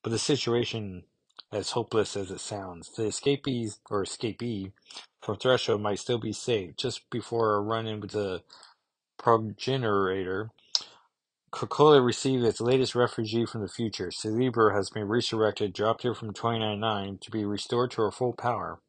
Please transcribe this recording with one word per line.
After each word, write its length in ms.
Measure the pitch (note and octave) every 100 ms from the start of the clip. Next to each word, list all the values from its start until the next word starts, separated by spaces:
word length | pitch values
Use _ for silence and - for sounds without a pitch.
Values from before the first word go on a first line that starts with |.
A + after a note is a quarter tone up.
But 80 | A2+
the 80 | A2+
situation, 840 | - C#3+ - A#2+ A#2 A#2 G#2 F2+ - _ _ - _
as 220 | G#2+ F#2
hopeless 440 | B2 G#2+ A2+ G2 G2+
as 140 | F#2
it 100 | F#2
sounds, 520 | - G#2 F#2+ F2 D#2+
the 140 | - A2
escapees, 760 | - C#3+ C#3 C#3+ B2 A2 - -
or 140 | G#2
escapee, 680 | F#2 - A#2 - A#2+ G#2 F#2+ _ _ - - _
from 180 | - G2+
Threshold 440 | C3 B2+ - G#2+
might 160 | G#2 G2
still 200 | - A#2+
be 140 | A2
safe. 440 | G#2 - A2+ F2+ -
Just 340 | B2+ - _
before 440 | A#2+ - A#2 A2+
a 60 | G#2
run-in 400 | G#2 A2+ A2+ G#2+
with 120 | G#2
the 300 | G#2+ G2+ F2+ _ - - _ _ _ _ -
Progenerator, 1300 | A#2+ A2+ A2 G2 - C3+ A2+ G2+ F#2+ F#2+ F2+ F#2+ A2+ _ - - - - _ _ _ _ _
Krakoa 520 | - A#2 - D3+ C#3+
received 420 | B2 - C3+ C3
its 180 | A#2 -
latest 320 | A#2 C3 B2+
refugee 500 | B2 A#2+ - A2 A#2
from 160 | A2 A#2
the 80 | G2
future. 420 | - A2+ - F2+
Cerebro 640 | - A2 A2 C3 A#2+ A2
has 140 | G2+ F#2+
been 160 | A2
resurrected, 680 | G#2 A#2 A2 A2+ G#2+ - G#2
dropped 260 | F2 G#2+ A2+
here 140 | B2
from 180 | G#2+ A2
twenty-nine 480 | G2 A#2 A2+ A2 G#2
nine, 380 | A2 G#2 G2 F#2+
to 120 | -
be 140 | A2
restored 460 | G2+ G#2 - A#2+ B2
to 120 | -
her 80 | G#2+
full 220 | - B2
power. 480 | A#2 B2 A2 E2+ E2